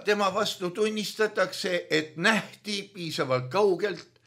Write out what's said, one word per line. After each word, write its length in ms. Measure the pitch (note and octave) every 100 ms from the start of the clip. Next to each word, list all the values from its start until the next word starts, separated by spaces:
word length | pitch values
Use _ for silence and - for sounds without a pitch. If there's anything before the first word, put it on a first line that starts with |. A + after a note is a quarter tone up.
| G3+
tema 220 | G#3 G3
vastu 360 | F#3+ G#3 - F3+
tunnistatakse, 1160 | F3+ G#3+ G#3+ G3+ - G#3+ G#3 F#3 - F#3 F3 -
et 240 | D#3 D3+ D3
nähti 760 | G3 G#3+ - - G#3 G3+ G3
piisavalt 560 | F#3 E3 E3 C#3 B2+ B2+
kaugelt, 560 | F#3 G#3 E3+ G3+ F3 - _